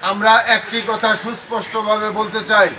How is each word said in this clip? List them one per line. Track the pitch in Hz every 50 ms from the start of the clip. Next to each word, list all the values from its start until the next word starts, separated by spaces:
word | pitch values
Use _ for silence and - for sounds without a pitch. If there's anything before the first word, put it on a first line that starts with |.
| - 185
আমরা | 196 208 214 220 220 233 233 - 226
একটি | 220 - - 226 233 196 226
কথা | 220 202 - 220 214 -
সুস্পষ্টভাবে | - 226 233 - - - 233 214 185 - - 220 214 208 214 214 214 214 190 214
বলতে | 208 190 190 220 202 -
চাই | 214 208 190 170 -